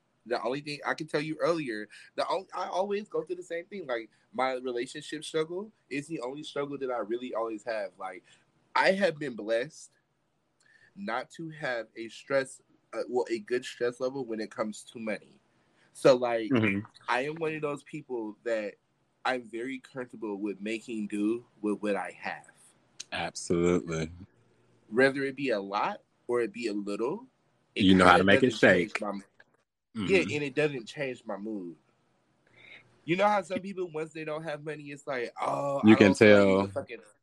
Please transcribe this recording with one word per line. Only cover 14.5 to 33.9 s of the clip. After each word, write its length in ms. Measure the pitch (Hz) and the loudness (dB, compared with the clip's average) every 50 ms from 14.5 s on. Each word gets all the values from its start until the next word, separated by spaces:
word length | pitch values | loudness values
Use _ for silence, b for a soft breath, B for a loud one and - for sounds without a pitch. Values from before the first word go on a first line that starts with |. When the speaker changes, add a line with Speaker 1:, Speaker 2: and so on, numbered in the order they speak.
Speaker 1:
comes 340 | - 123 113 107 104 - - - - | -6 -6 -6 -6 -6 -10 -14 -16 -14
to 60 | 120 | -10
money. 400 | 113 110 104 85 - - - _ _ _ _ _ _ _ _ _ _ _ _ | -8 -6 -6 -8 -10 -14 -20 _ _ _ _ _ _ _ _ _ _ _ _
So, 220 | - - 151 135 | 2 6 6 6
like, 380 | 123 123 120 117 113 113 107 135 | 6 4 0 0 -2 0 2 2
Speaker 2:
Mm-hmm. 280 | 117 107 104 98 98 107 - - - - - | 4 4 2 2 0 -4 -8 -12 -10 -4 -2
Speaker 1:
I 140 | 117 123 131 | 0 0 0
am 120 | 151 156 | -2 -4
one 180 | 165 165 156 156 | -4 -4 -4 -4
of 80 | 156 147 | -4 -4
those 200 | 147 143 139 - | -6 -6 -6 -10
people 540 | - - 156 151 - 127 120 110 107 104 _ - | -14 -14 -14 -10 -8 -8 -8 -8 -8 -10 _ -6
that 300 | 120 113 110 107 101 - - _ _ _ _ _ _ _ _ - | -4 -4 -2 -4 -6 -10 -12 _ _ _ _ _ _ _ _ -4
I'm 180 | 123 131 127 120 | -4 -2 -4 -4
very 380 | 107 113 113 120 135 135 131 - - - | -8 -8 -8 -8 -8 -8 -10 -12 -14 -12
comfortable 440 | 135 123 123 - 110 113 107 101 98 | -12 -12 -12 -12 -10 -8 -6 -6 -4
with 220 | 101 107 95 92 | -4 -6 -6 -6
making 480 | 98 107 113 113 - - 117 110 107 101 | -6 -6 -6 -6 -6 -8 -8 -6 -6 -6
do 360 | 107 104 104 107 113 117 120 _ _ _ - | -4 -2 0 0 -2 -2 -6 _ _ _ -4
with 180 | 104 104 98 - | -4 -4 -2 -2
what 140 | 104 101 | -2 -2
I 200 | 95 90 87 82 - | -2 -4 -8 -10 -12
have. 260 | - 98 85 80 - - - _ _ - _ _ _ _ _ - - - | -10 -10 -10 -10 -14 -20 -20 _ _ -20 _ _ _ _ _ -20 -16 -10
Speaker 2:
Absolutely. 1000 | - - 85 82 - - - - 90 85 85 87 90 90 - - 82 80 80 80 85 87 95 - _ _ _ _ _ _ _ _ _ _ _ - | -8 -6 -6 -6 -6 -6 -4 -2 0 2 4 4 4 2 0 -2 -4 -4 -4 -6 -8 -12 -20 -20 _ _ _ _ _ _ _ _ _ _ _ -4
Speaker 1:
Whether 340 | 107 117 131 139 131 139 139 | 2 4 4 4 4 2 -4
it 120 | 135 131 | -4 -4
be 140 | 135 143 127 | -4 -4 -2
a 100 | 113 101 | -2 -2
lot 400 | 98 98 98 104 127 180 208 - _ _ _ _ _ - | -4 -4 -4 -2 -2 -2 -4 -8 _ _ _ _ _ -2
or 120 | 120 120 117 | -2 0 0
it 100 | 110 98 | -2 -4
be 140 | 120 120 110 | -6 -6 -4
a 40 | 104 | -4
little, 520 | 104 101 98 101 101 113 131 175 220 262 - _ _ _ _ _ _ _ _ - | -4 -4 -4 -4 -4 -2 -4 -4 -6 -8 -14 _ _ _ _ _ _ _ _ -2
it 100 | - 107 | 4 6
Speaker 2:
You 100 | 92 95 | 8 8
know 100 | 92 90 | 10 10
how 80 | 90 90 | 10 10
to 60 | 90 | 10
Speaker 1:
kinda 60 | 92 | 8
Speaker 2:
make 180 | 98 101 104 127 | 8 8 8 6
it 80 | 123 | 4
Speaker 1:
doesn't 100 | 113 - | 4 6
change 300 | - 117 95 90 87 107 - | 6 8 8 6 4 0 -4
Speaker 2:
shake. 80 | - | -6
Speaker 1:
my, 200 | 107 104 101 101 - _ _ _ - _ _ _ _ _ _ _ _ _ - | -6 -6 -8 -8 -12 _ _ _ -20 _ _ _ _ _ _ _ _ _ -8
yeah, 240 | 113 101 - 196 185 160 | -4 0 2 2 2 2
Speaker 2:
Mm-hmm. 120 | 98 - | 2 -2
Speaker 1:
and 100 | 147 147 | -2 -4
it 100 | 143 127 | -2 0
doesn't 320 | 147 147 151 143 127 110 | 0 0 0 0 -4 -10
change 360 | 104 - 151 143 131 123 117 - | -10 -10 -8 -6 -6 -8 -8 -10
my 100 | 113 104 | -10 -10
mood. 400 | 95 101 110 110 104 92 87 80 76 _ _ _ _ _ _ _ _ _ _ _ _ _ _ b b b b b b b b _ _ - | -8 -6 -6 -6 -6 -8 -10 -12 -16 _ _ _ _ _ _ _ _ _ _ _ _ _ _ b b b b b b b b _ _ -4
You 120 | 139 165 | -2 2
know 100 | 185 196 208 | 4 4 4
how 140 | 208 202 180 | 4 2 0
some 180 | 151 185 185 | -2 -6 -6
people, 300 | 180 196 196 180 185 180 | -6 -8 -8 -6 -6 -6